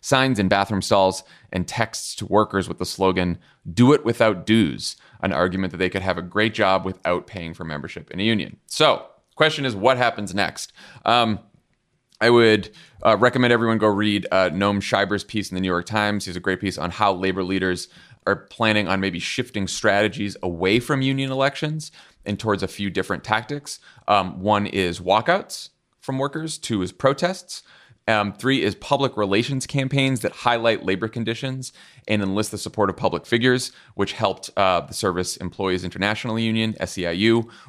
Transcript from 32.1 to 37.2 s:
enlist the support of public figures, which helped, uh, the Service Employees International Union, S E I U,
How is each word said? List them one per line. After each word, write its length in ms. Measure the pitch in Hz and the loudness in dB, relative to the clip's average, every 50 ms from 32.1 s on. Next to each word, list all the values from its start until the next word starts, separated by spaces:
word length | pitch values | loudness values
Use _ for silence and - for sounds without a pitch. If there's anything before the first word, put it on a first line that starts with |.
| 107 104 | -2 0
enlist 300 | 101 95 95 104 107 - | 0 0 0 -2 -2 -2
the 60 | - 101 | -4 -10
support 320 | - 98 - - 104 95 | -10 -6 -2 0 0 0
of 80 | 90 - | 0 0
public 280 | - 92 85 80 - | -2 -2 -2 -2 -4
figures, 460 | - - 120 117 127 127 127 120 - - - - - - | -2 0 2 2 2 2 0 -2 -6 -12 -16 -20 -10 -6
which 180 | - 98 - - | -4 -4 -4 -2
helped, 360 | - 113 101 92 - - - - - | -2 -2 -2 -2 -4 -10 -6 -2 0
uh, 240 | 98 92 90 85 | 2 2 2 2
the 120 | 80 - - | 0 -4 -6
Service 440 | - - 98 87 90 90 - - - | -4 -2 -2 0 -2 -2 -4 -6 -8
Employees 460 | - 90 - - 101 95 92 92 92 | -10 -10 -8 -4 -2 -2 -2 -2 -4
International 560 | 90 - 92 98 104 110 - - 120 110 113 | -6 -6 -4 -2 -2 -2 -2 -4 -6 -4 -2
Union, 360 | 113 113 110 110 110 110 110 - | -2 -2 0 0 -2 -2 -4 -4
S 180 | 92 - - - | -6 -8 -6 -4
E 80 | 87 | -4
I 60 | 85 | -2
U, 380 | 85 90 | 0 2